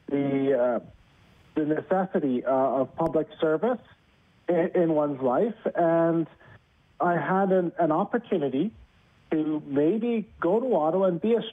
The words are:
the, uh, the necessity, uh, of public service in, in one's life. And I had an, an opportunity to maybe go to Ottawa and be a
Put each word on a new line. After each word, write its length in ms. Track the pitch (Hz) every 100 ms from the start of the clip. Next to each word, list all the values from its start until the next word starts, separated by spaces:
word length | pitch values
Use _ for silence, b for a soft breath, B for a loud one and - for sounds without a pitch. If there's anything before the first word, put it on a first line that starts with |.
| -
the, 500 | 139 139 139 135 127
uh, 200 | 123 120 - - _ _ - - - -
the 100 | 151
necessity, 800 | 151 - 190 185 190 143 123 -
uh, 60 |
of 440 | 131 135 131 131 -
public 320 | 165 156 151 -
service 380 | 160 156 220 247 - - _ _ _ _ -
in, 220 | 175 165 180
in 180 | 165
one's 280 | 151 147 135
life. 320 | 131 131 220 - - -
And 520 | 170 165 165 165 156 - B B _ _ _ -
I 140 | 170
had 380 | 170 147 190 196
an, 200 | 185 170 -
an 120 | 165
opportunity 800 | 156 202 240 - 185 139 131 208 - - _ _ _ _
to 320 | 160 151 151 147
maybe 640 | 139 156 220 240 226 - -
go 200 | 170 214
to 160 | 262 185
Ottawa 300 | 156 185 190
and 140 | 170
be 140 | 214
a 80 | 226 -